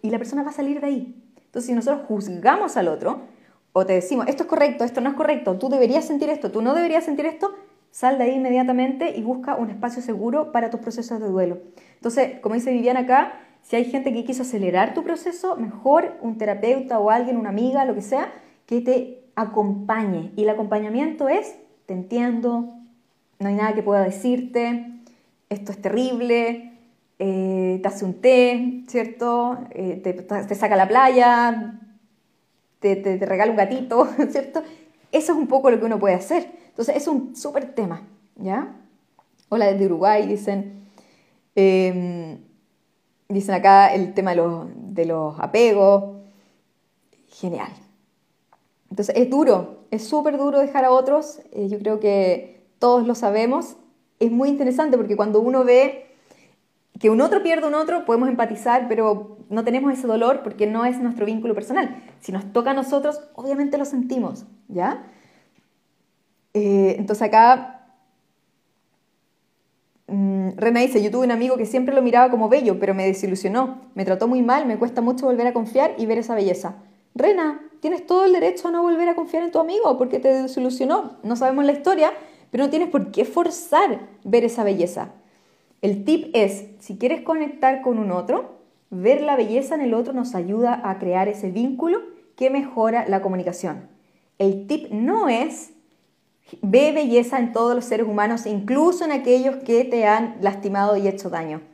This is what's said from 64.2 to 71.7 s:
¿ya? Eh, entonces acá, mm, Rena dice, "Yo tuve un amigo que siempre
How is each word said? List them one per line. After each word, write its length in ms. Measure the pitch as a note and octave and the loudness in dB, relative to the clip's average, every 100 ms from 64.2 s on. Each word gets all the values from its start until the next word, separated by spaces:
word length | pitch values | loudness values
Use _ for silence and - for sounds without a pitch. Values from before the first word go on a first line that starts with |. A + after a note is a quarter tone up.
| G3 - - - _ | -4 -6 -18 -20 _
¿ya? 380 | F3 F#3+ - - - _ _ _ _ _ _ _ _ _ _ _ _ _ | -4 -2 -4 -12 -20 _ _ _ _ _ _ _ _ _ _ _ _ _
Eh, 420 | G#3 G#3 G3 G3 - | -2 2 4 4 2
entonces 240 | G3+ G#3+ | -4 -2
acá, 640 | A3 A3 A#3 B3+ B3+ - _ _ _ _ _ _ _ _ _ _ _ _ _ _ _ _ _ _ _ _ _ _ - | 4 6 8 8 2 -18 _ _ _ _ _ _ _ _ _ _ _ _ _ _ _ _ _ _ _ _ _ _ -6
mm, 420 | G3 G3 F#3+ F#3+ F#3 | -2 0 0 -2 0
Rena 240 | A3 A#3+ | 2 2
dice, 220 | B3+ B3 | 2 2
"Yo 80 | G#3 | 0
tuve 140 | A3+ | 0
un 60 | B3+ | 0
amigo 260 | A#3 B3 B3+ | 0 0 0
que 100 | |
siempre 280 | G#3+ | 0